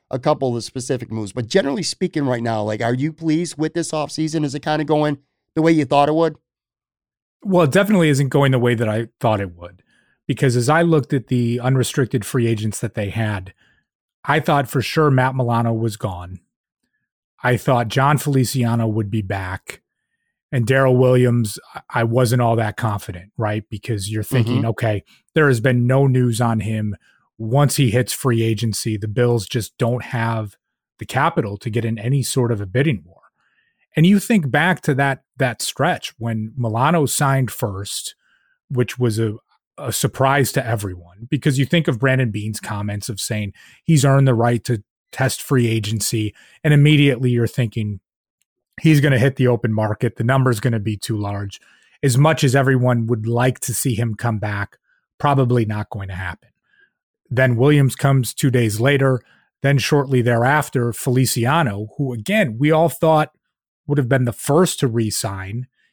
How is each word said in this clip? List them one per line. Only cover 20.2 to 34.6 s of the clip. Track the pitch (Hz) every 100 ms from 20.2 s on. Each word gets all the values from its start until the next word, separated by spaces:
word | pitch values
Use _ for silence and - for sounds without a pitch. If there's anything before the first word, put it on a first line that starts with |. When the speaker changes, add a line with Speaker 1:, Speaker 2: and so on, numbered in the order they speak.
| _ _ -
Speaker 2:
And | 135 113
Daryl | 135 135 127
Williams, | 127 127 123 120 110 - -
I, | - - 127
I |
wasn't | 117 120 120 123
all | 117 113
that | 107 -
confident, | 113 98 - 92 92 -
right? | 107 107 -
Because | 104 - 104 95
you're | 107
thinking, | 104 131 113 113
Speaker 1:
Mm-hmm. | 113
Speaker 2:
"Okay, | 104 117 101 - _ _ 160
there | 147
has | 120
been | 123 123 120
no | 131 139
news | 127 123 110
on | 117 113
him." | 104 110 104 101 _ _ _ -
Once | 110 135 143 -
he | 127
hits | 120 123
free | - 135 117
agency, | 113 107 117 101 117 107
the | 104
Bills | 104 120 120 95
just | 123 - -
don't | 117 123
have | - 120 113 113 107 _ _ _ _ -
the | 104
capital | 131 160 - 104 101
to | 117
get | 113 113
in | 113
any | 113 139
sort | 110 135 120
of | 107
a | 98
bidding | 117 156 107 -
war. | - _ _ _ _ _ _ _ -
And | 170
you | 202
think | - 220 143
back | 143